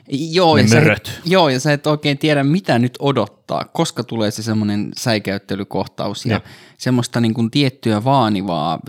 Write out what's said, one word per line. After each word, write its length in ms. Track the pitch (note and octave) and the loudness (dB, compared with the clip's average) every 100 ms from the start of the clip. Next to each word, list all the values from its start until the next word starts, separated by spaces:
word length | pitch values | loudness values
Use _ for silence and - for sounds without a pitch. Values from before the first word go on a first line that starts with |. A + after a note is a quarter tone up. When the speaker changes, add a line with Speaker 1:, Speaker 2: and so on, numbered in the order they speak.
| - C#3 D#3+ | -8 -6 -2
Speaker 1:
Joo, 240 | E3 E3+ D3+ | 2 4 6
Speaker 2:
Ne 60 | |
Speaker 1:
ja 60 | G#2+ | 6
sä 100 | A#2 | 6
et, 60 | |
Speaker 2:
möröt. 380 | A2 G#2 - - E3+ | 4 2 -4 -10 0
Speaker 1:
joo, 240 | F#3+ D#3+ | 2 4
ja 100 | B2+ | 2
sä 140 | D3+ | 0
et 140 | C#3+ D3+ | 0 0
oikein 300 | D3+ D3 C#3 | 0 0 0
tiedä, 260 | D#3 D3 | 0 2
mitä 360 | C#3 F3 F#3+ B2 | 2 0 2 0
nyt 140 | B2 - | 0 0
odottaa, 640 | C#3 B2+ G#2 _ - D#2 - | -2 0 -2 _ -8 -6 -4
koska 300 | - E3 - | -4 -2 -4
tulee 280 | A#2 A2+ G#2+ | -6 -4 -2
se 120 | G#2 | -2
semmonen 480 | A2 G#2+ G#2 G#2 D2 - | -2 0 0 -2 -4 -6
säikäyttelykohtaus 1300 | - G#2+ G2 G2 - G2 G2 F#2+ - - G2+ G2+ B2 | -2 -2 -2 -6 -6 -8 -6 -6 -6 -6 -8 -6 -4
ja 80 | |
Speaker 2:
Jep. 120 | G2 - - - _ | -4 -4 -18 -20 _
Speaker 1:
semmoista, 440 | C3 B2+ A#2 A#2+ | -2 0 0 -2
niinku, 280 | A#2 A2 A2+ | 0 0 0
tiettyä 540 | C#3+ C#3 - A2+ G#2+ | 0 0 -2 -2 0
vaanivaa, 760 | A#2+ C#3 A2 G#2 F#2+ E2 D#2+ D#2+ | 2 2 2 0 -2 -2 -2 -4